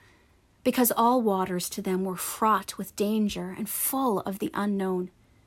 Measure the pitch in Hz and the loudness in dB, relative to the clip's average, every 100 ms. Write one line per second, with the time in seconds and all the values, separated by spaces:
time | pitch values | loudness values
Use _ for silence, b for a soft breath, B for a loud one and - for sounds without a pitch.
0 | b b b b b _ 254 247 226 - | b b b b b _ 0 2 2 4
1 | 233 254 220 190 185 180 - - 196 185 | 4 4 2 2 0 -2 -4 -6 -2 -2
2 | 190 175 - - 220 196 - - 190 - | -2 -4 -6 0 4 4 0 -10 -8 -2
3 | 208 220 208 175 180 180 208 - - 269 | 0 2 0 -2 -8 -8 -6 -4 -2 0
4 | 262 190 - 196 202 - 208 196 190 185 | 0 0 -2 -6 -4 -2 -2 0 0 -2
5 | 185 _ b b | -4 _ b b